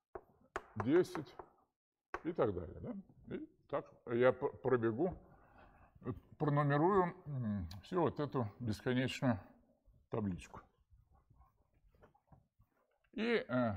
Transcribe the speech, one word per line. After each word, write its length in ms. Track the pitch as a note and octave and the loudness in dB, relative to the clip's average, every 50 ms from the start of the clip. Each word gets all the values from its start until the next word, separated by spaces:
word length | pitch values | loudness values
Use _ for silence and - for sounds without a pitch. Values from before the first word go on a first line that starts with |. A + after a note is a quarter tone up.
| _ _ _ - - _ _ _ _ _ _ - - - - | _ _ _ -18 -18 _ _ _ _ _ _ -16 -16 -14 -10
десять 580 | G#2+ G#2 B2 D3+ F3+ F3 - - - C#3+ - - - - - _ _ _ _ _ _ _ _ _ _ _ _ - - - | -4 0 4 4 4 4 2 -2 -8 -8 -8 -14 -18 -18 -18 _ _ _ _ _ _ _ _ _ _ _ _ -14 -6 -6
и 80 | D#3 | -6
так 200 | F3+ - C#3+ A2 | 0 2 2 2
далее. 240 | F#2+ F2 E2+ E2 E2+ E2 | 2 -2 -6 -8 -12 -10
Да? 560 | F2+ - A3+ G3 - - - - - - - | -10 -10 -10 -10 -12 -16 -20 -20 -14 -10 -10
И 120 | - D#4 - _ _ _ _ | -10 -10 -12 _ _ _ _
так 220 | - D3+ - - - - _ | -6 -6 -6 -8 -16 -18 _
я 260 | - B2 A#2+ B2 B2+ | -2 2 6 6 6
п-, 160 | B2+ - C#3+ - | 6 4 -2 -4
пробегу, 680 | - - - B2+ B2+ A#2+ A2+ A2+ G#2+ A#2 E3+ F#3 - - - - - - - - - - - - - - - - _ - - | -4 -2 2 2 2 4 4 2 2 2 0 -2 -2 -6 -14 -20 -20 -20 -20 -20 -20 -20 -20 -20 -20 -20 -20 -20 _ -12 -10
э, 80 | - F#2 - - - - | -10 -10 -10 -14 -20 -8
пронумерую, 800 | - D3+ D3 C#3+ D3 D3+ C#3+ C#3+ D3 D#3+ F#3 G#3 F#3+ F3+ E3+ - - - | -4 -2 0 2 2 2 2 4 4 4 6 6 4 2 2 -2 -8 -10
м, 400 | D3+ D3 B2+ A#2+ G#2+ G#2 G2+ F2 D#2+ - F#2+ | -8 -6 -4 -4 -2 -2 -4 -4 -6 -10 -14
всю 200 | - - F3+ F3+ | -12 -4 0 0
вот 180 | D#3+ A#2 F#2 - | 0 2 0 -2
эту 260 | D3 C3+ - C3+ A#2 G#2 - - | -4 -2 -2 -2 -2 -2 -6 -6
бесконечную 800 | A#2+ A2 G2+ - - B2+ B2+ B2+ C3 B2 - - C#3+ B2+ A2 F#2+ - - - - _ _ _ _ _ - _ _ _ _ | -6 -4 -4 -2 -2 0 0 2 0 0 -2 0 0 0 0 0 -4 -12 -20 -20 _ _ _ _ _ -20 _ _ _ _
табличку. 500 | - A#2 G#2+ G2 F2 D#2 - - - - - _ _ _ _ _ - - _ _ - - _ _ - - - _ _ _ _ _ _ _ _ _ _ _ - - _ _ _ _ - - _ _ _ _ - _ _ _ _ _ _ _ _ _ | -4 -2 -2 -2 -4 -6 -10 -14 -18 -20 -20 _ _ _ _ _ -20 -20 _ _ -20 -20 _ _ -20 -20 -20 _ _ _ _ _ _ _ _ _ _ _ -20 -20 _ _ _ _ -20 -20 _ _ _ _ -20 _ _ _ _ _ _ _ _ _
И, 320 | - - A3 A#3 A#3 F#3 - - | -6 -4 0 2 2 0 0 0
э, 260 | B2+ B2+ B2 A2 G2+ | 2 2 2 2 0